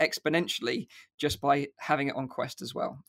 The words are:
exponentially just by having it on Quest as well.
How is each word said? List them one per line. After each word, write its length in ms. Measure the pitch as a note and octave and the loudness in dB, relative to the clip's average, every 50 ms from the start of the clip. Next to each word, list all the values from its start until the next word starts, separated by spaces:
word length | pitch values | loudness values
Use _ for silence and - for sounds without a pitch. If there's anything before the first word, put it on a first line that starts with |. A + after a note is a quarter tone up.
exponentially 840 | C3 B2+ - - - D#3 D#3 E3+ E3+ - - - A#2 A#2+ - A#3+ - - - - - _ _ - | 0 0 0 0 0 2 2 2 2 0 -2 -2 -2 -2 -2 -2 -4 -8 -14 -20 -20 _ _ -2
just 220 | D3 C#3+ - - | -2 -2 0 2
by 260 | - C#3+ C#3 C#3+ C#3+ - - - | 2 4 4 4 2 -2 -8 -8
having 280 | - - D3+ C#3 C#3 C#3 | -2 0 2 2 2 0
it 60 | - | -2
on 140 | C3+ C3+ C3 | -2 -4 -4
Quest 340 | - - B2+ C3 - - | -4 -4 -4 -4 -6 -8
as 100 | - - C3+ | -10 -8 -4
well. 280 | - - - - C#3 - | -2 -2 -4 -4 -8 -12